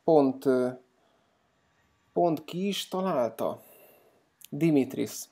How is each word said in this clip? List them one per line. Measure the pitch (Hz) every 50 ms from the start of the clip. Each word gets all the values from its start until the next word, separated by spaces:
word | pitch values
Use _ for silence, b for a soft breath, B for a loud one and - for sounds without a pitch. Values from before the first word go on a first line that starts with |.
| _
pont, | - 160 151 139 135 131 131 -
ö, | 139 127 127 127 123 127 - - _ _ _ _ _ _ _ _ _ _ _ _ _ _ _ _ _ _ _ _ _ _ _ _ _ -
pont | 180 175 170 156 147 -
ki | - - 175 190
is | 202 190 - - -
találta? | - 185 185 190 170 135 120 110 - - 117 80 - - b b b b b b b b b b b b b b b _ - -
Dimitris, | - 143 165 165 151 139 123 - - 117 113 110 - - - -